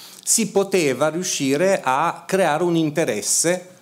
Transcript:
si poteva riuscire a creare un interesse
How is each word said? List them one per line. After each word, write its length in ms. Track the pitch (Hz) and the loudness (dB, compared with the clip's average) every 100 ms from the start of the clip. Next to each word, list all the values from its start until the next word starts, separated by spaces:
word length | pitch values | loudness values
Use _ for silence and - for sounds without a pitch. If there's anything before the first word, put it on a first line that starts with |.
| - - | -20 -10
si 260 | - - 214 | -2 -2 0
poteva 600 | 196 196 196 147 131 151 | 0 2 2 2 2 0
riuscire 720 | 160 180 - 135 143 185 190 | -2 -4 -2 0 2 2 2
a 400 | 131 135 165 - - | 0 0 0 -4 -2
creare 360 | 190 170 151 | 0 2 2
un 120 | 175 165 | 2 2
interesse 920 | 156 160 135 107 - - 160 180 - - | 0 0 0 -2 -2 0 0 -2 -6 -20